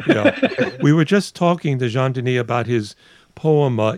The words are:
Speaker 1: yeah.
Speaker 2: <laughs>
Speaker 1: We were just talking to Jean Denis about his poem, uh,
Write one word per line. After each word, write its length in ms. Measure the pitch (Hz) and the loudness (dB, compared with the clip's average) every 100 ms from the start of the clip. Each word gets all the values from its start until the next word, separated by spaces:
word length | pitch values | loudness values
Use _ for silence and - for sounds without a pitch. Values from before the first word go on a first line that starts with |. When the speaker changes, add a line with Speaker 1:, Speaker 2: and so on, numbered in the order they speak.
| - | -4
Speaker 1:
yeah. 280 | - 247 - 254 - - - | 0 0 0 -2 -2 -4 0
Speaker 2:
<laughs> 60 | |
Speaker 1:
We 100 | 143 | 2
were 120 | 160 | 4
just 300 | 151 202 - | 4 2 0
talking 440 | - 175 175 156 135 | -2 0 0 -2 -2
to 80 | 123 | -2
Jean 240 | 120 131 | 0 -2
Denis 280 | 127 127 127 | -2 -2 -2
about 260 | 117 120 113 | 0 -2 0
his 280 | 120 104 - _ - _ | -2 -2 -10 _ -20 _
poem, 440 | - 156 147 143 117 | -4 2 2 2 2
uh, 160 | 110 | 0